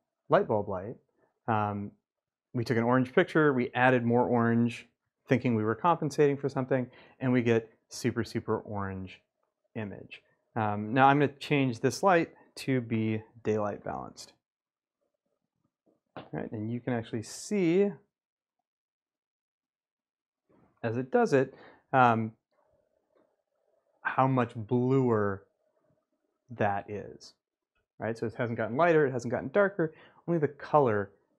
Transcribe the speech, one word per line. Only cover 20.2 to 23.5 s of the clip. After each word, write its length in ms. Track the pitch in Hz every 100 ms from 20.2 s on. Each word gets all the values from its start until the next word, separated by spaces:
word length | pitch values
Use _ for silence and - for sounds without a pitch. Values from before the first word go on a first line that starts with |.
| _ _ _ _ _ _
as 140 | 117 120
it 120 | 131
does 220 | 240 233
it, 220 | 143 135 - - - _
um, 400 | 135 123 113 110 110 _ _ _ _ _ _ _ _ _ _ _